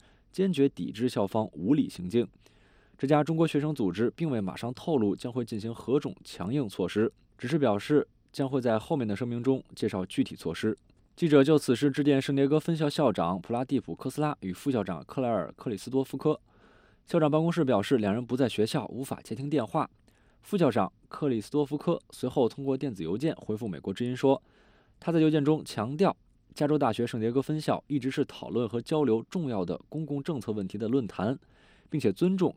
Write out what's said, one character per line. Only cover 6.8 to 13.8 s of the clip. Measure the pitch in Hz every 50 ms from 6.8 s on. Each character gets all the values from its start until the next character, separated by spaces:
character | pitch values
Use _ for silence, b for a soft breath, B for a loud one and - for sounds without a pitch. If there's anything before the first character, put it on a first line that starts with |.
| 95 87
施， | - - 113 - - _ _ _ _ -
只 | - 123
是 | 151 165
表 | 135 117 101 104
示 | - - 151 143 - - _ _ _ _
将 | - - 139 131
会 | 139 135
在 | 120 123 113 107
后 | - - 165
面 | 143 127 107
的 | 101
声 | 98 127
明 | 120 120 120 120
中 | 131 135 127 - _ -
介 | - - 107
绍 | - 95 92
具 | - - - -
体 | - -
措 | - - - 82
施。 | - - 110 107 - _ _ _ _ _ _ _
记 | - 175 160
者 | 151 135 135
就 | 143 160
此 | 143 - - 123
事 | 113 143 147
致 | 131 - 143
电 | 147 143 135
圣 | 131 - 139
迭 | 139 139
戈 | 135 151 156
分 | - - 165
校 | 151 160 147
校 | - - 151 123 95
长 | - 85 85 90 92
普 | 87 - 117
拉 | 120 131
蒂 | - 139 123